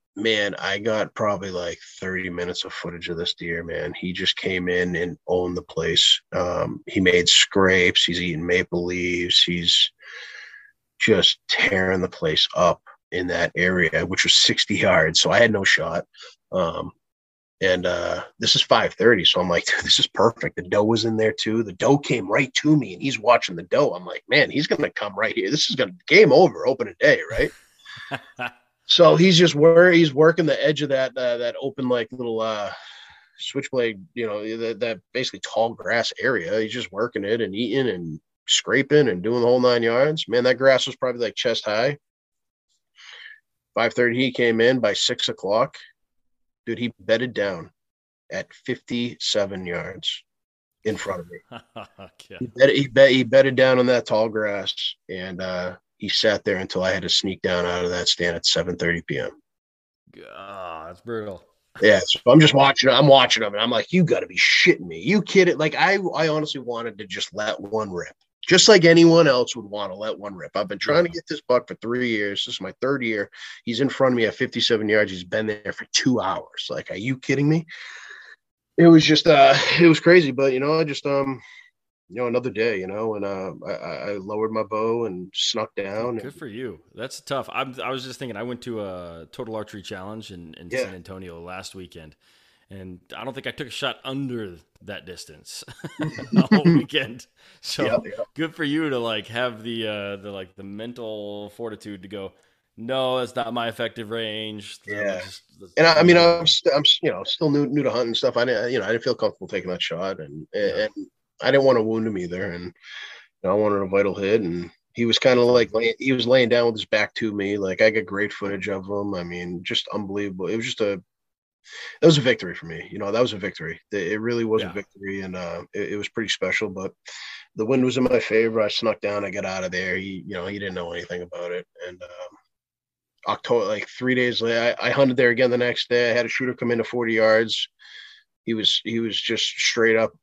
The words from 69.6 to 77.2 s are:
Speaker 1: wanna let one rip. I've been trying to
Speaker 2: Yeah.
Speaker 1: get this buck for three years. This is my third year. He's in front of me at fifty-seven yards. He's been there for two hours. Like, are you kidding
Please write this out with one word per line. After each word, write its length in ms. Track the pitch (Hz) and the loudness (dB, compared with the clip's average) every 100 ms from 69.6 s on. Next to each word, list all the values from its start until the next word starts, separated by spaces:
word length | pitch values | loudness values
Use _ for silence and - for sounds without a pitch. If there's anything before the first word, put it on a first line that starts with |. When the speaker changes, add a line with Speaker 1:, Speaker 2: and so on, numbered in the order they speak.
| 101 | -10
Speaker 1:
wanna 300 | 104 98 98 | -8 -8 -8
let 240 | 107 92 | -8 -8
one 160 | 101 92 | -12 -14
rip. 160 | 87 98 | -8 -6
I've 120 | 98 | -6
been 120 | 101 | -6
trying 260 | - 156 175 | 0 2 0
to 40 | |
Speaker 2:
Yeah. 40 | |
Speaker 1:
get 140 | 165 - | -4 -10
this 120 | 151 | -6
buck 280 | - 123 - | 0 0 0
for 60 | 92 | -10
three 340 | 113 123 123 | -6 -4 -2
years. 340 | 107 101 98 | -2 -2 -4
This 120 | - 120 | -6 -8
is 60 | |
my 120 | 95 - | -12 -6
third 200 | 131 139 | -4 -2
year. 280 | 117 107 101 - - - | -2 -4 -6 -12 -20 -12
He's 160 | 120 117 | -6 -2
in 80 | 139 | 0
front 260 | - 131 | 2 2
of 40 | 120 | 2
me 80 | 107 | 0
at 100 | - | 0
fifty-seven 540 | 123 - - 110 107 | -4 -2 0 0 2
yards. 200 | 107 104 | 2 2
He's 140 | 92 | -4
been 240 | 90 110 110 | -6 -4 -4
there 240 | 104 98 | -6 -10
for 140 | - - | -12 -6
two 260 | - 135 117 | -2 2 0
hours. 480 | 92 87 - - - | 0 -6 -10 -12 -10
Like, 220 | 64 - | -10 -8
are 60 | 92 | -8
you 200 | 120 | -6
kidding 300 | 127 | -4